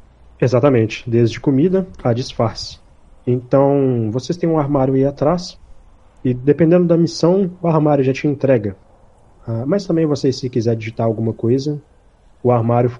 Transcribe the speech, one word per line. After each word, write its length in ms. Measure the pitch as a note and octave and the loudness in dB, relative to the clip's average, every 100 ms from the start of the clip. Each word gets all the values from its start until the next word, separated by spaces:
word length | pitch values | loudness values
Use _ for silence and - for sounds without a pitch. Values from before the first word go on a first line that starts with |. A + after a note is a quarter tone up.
| - _ - - | -20 _ -20 -2
exatamente, 640 | C3 B2 C#3+ B2+ A2 - - | 0 4 4 2 0 -4 -2
desde 300 | A#2 A#2+ A#2 | 2 2 0
comida 460 | - C3+ F3 F#3 F3+ - | -2 2 2 0 -4 -4
a 100 | B2+ | -2
disfarce. 640 | A#2 C3+ - A2+ - - - - - - - - | -2 -4 -2 -2 -2 -14 -16 -20 -20 -20 -10 -4
Então, 840 | B2 B2 C#3 C#3 C#3+ C3+ B2 A2 | -4 0 2 4 2 0 0 -2
vocês 260 | A#2+ - F3 | -4 -6 -4
têm 120 | E3+ | -2
um 100 | D#3+ | 0
armário 360 | C#3 C#3+ C3 | 0 0 2
aí 100 | C3+ | 2
atrás, 540 | C3+ C#3 C#3+ F3+ F3+ - - - - - - _ | 0 0 -2 -2 -4 -16 -20 -20 -20 -20 -20 _
e 80 | C3 | -4
dependendo 520 | B2 C3 C#3+ E3 F3 F3 | -2 0 2 4 4 4
da 100 | E3+ | 2
missão, 540 | E3 - D#3+ F#3+ F#3 F3+ | 0 0 0 2 -2 -4
o 60 | E3+ | 0
armário 340 | D#3+ D3+ C#3+ | 2 2 2
já 100 | C3 | 0
te 140 | C3 D3+ | 0 -2
entrega. 480 | C#3 C3 B2+ G#2 F#2+ _ _ _ _ _ _ - | -2 0 0 0 -10 _ _ _ _ _ _ -8
Ah, 180 | A2+ C3 | -6 -2
mas 200 | G3+ F#3 | -4 -2
também 200 | E3 D#3+ | -2 0
vocês, 300 | C#3 C#3+ C3 | 0 -2 -2
se 100 | B2+ | -4
quiser 240 | B2 G#2+ | -2 -2
digitar 320 | A2 A2 - A#2 | -2 -6 -4 -2
alguma 260 | A2+ A2+ | -2 -4
coisa, 480 | G#2+ A2+ C3 C#3 D3 - _ _ _ _ _ | -2 0 0 -2 -8 -10 _ _ _ _ _
o 80 | B2 | 0
armário 400 | A#2+ A2+ A#2+ B2 - | 2 2 2 0 -4